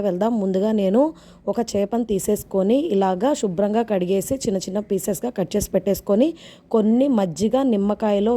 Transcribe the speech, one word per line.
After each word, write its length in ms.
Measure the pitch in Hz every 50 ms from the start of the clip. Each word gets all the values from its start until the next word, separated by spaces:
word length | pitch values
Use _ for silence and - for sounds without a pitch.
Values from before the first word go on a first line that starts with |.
| 202
వెళ్దాం. 260 | 208 175 180 208 226 240 220
ముందుగా 280 | 190 196 185 190 196 220 220 214
నేను 240 | 196 190 196 233 285 320 311 - - - - - - 202
ఒక 80 | 196 240 233 226
చేపను 340 | - 202 202 202 - 233 240 226
తీసేసుకొని 680 | 208 185 - - 208 202 - - - 196 190 196 240 277 311 349 202
ఇలాగా 360 | 196 196 190 185 180 208 277 302 294
శుభ్రంగా 420 | - 196 175 160 202 202 208 226 233 -
కడిగేసి 440 | 208 185 180 175 196 196 175 - 269 262 -
చిన్న 140 | 240 196 190 -
చిన్న 140 | - 185 208 208 -
పీసెస్గా 400 | 202 185 - - 196 - - 247 - -
కట్ 140 | 180 160 -
చేసి 140 | 202 190 - -
పెట్టేసుకొని 540 | 190 - 202 190 - - - 202 208 262 330 330 - - - - - - - -
కొన్ని 320 | 226 202 214 226 247 269 285 262 214
మజ్జిగ 440 | 196 180 151 - 202 220 226 262 277 262
నిమ్మకాయలో 640 | 226 202 196 202 208 - 226 214 208 202 202 226 247